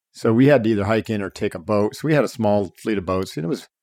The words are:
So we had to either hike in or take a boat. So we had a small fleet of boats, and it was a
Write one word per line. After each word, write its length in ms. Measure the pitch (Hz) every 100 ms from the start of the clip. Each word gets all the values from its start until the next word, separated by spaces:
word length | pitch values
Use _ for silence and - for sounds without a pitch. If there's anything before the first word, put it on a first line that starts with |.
| _
So 220 | - 120
we 140 | 113 135
had 160 | 139
to 60 | 110
either 140 | 107
hike 240 | 95 110 104
in 140 | 107
or 80 | 95
take 240 | - 104
a 40 | 92
boat. 380 | 82 104 104 -
So 120 | 147
we 60 |
had 100 | 147
a 40 | 120
small 440 | - 107 104 92 -
fleet 220 | - 101
of 80 | 90
boats, 320 | 92 95 -
and 60 |
it 40 | 82
was 140 | 139
a 60 | - _